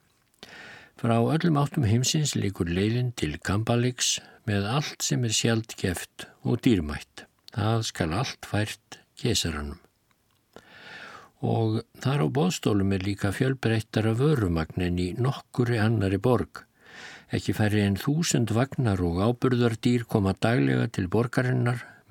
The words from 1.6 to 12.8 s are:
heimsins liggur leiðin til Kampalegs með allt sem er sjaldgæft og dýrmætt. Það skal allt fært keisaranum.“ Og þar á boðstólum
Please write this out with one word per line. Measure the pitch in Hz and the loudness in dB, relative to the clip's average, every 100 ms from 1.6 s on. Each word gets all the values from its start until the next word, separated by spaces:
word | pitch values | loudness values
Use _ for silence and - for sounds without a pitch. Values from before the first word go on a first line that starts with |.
| 143 - | 0 0
heimsins | 110 117 127 160 147 | 2 2 2 0 0
liggur | 110 101 95 85 | -2 -4 -2 -2
leiðin | 87 107 120 123 | 0 0 0 -2
til | - 76 76 | -2 -4 -4
Kampalegs | - 98 110 120 123 123 - - - - - | -2 -2 0 0 0 -2 -2 -4 -8 -10 -2
með | 101 101 | -2 0
allt | 139 147 - | -2 -4 -6
sem | - 139 | -2 -2
er | 120 | 0
sjaldgæft | 104 120 113 110 - 98 90 - - - _ | 0 2 0 -2 -4 -4 -4 -8 -16 -18 _
og | 127 123 | -2 2
dýrmætt. | 135 101 76 73 - - - _ - | 4 2 0 -8 -12 -20 -20 _ -10
Það | - 107 113 | -2 0 0
skal | 110 - 87 | -2 -2 -2
allt | - 131 - - | -2 -4 -8 -4
fært | 104 107 - _ - _ - | -4 -4 -8 _ -20 _ -6
keisaranum.“ | 123 - 82 76 71 71 _ _ _ _ _ _ _ - - - - - - - - _ | -2 -2 -2 -6 -8 -12 _ _ _ _ _ _ _ -20 -20 -20 -20 -18 -18 -20 -20 _
Og | 117 113 110 110 - - | -2 0 0 -2 -6 -6
þar | 127 143 | -2 0
á | 151 | 0
boðstólum | 131 180 - - 104 | 0 0 0 0 2